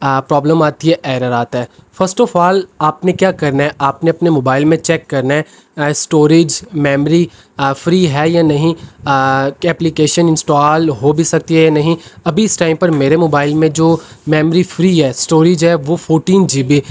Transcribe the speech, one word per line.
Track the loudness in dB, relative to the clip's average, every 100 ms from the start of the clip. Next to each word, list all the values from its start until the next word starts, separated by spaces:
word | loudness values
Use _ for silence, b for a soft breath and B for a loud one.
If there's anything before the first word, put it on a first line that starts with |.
आ, | -4 -2
प्रॉब्लम | -2 -2 0 0
आती | 0 -2 -2
है, | -2 -2
एरर | -4 -2
आता | -4 -4 -6
है। | -8 _ _ -6
First | -4 0
of | 0 2
all | 0 0 -4 -4
आपने | -4 -2 -2
क्या | 0 -2
करना | -2 -2 -2
है, | -2 -2
आपने | -4 -2 -2
अपने | 0 0
मोबाइल | 0 0 0 2
में | 0
चेक | 0 -4 -4
करना | -4 -2
है, | -2 -4 b b -6
आ, | -4
स्टोरेज, | -4 0 2 4 4 2 -4 -8 -4
मेमोरी, | -2 0 0 0 0 B B -6
आ, | -4
फ्री | -4 0 0 2
है | 0 0
या | 2
नहीं, | 2 2 0 -4 B B -2
आ, | 0 0 0 -2 -4 -4
एप्लीकेशन | -2 -4 0 0 2 0
इंस्टॉल | 0 0 2 2 0 -2
हो | -2 0
भी | 0
सकती | 0 -2 0 2
है |
या | 2
नहीं। | 2 0 -2 B B -4
अभी | -2
इस | 0 0
टाइम | -2 0
पर | 0
मेरे | 0 2 2
मोबाइल | 2 0 0 0
में | 0
जो | 2 0 0 B B -2
मेमोरी | 0 2 0 -2
फ्री | 0 2 2
है, | 0
स्टोरेज | -2 0 2 2 2
है, | 2 0
वो | -2 -4
फ़ोर्टीन | 0 -2 2 2 2
जी | 0
बी, | 0 0 -2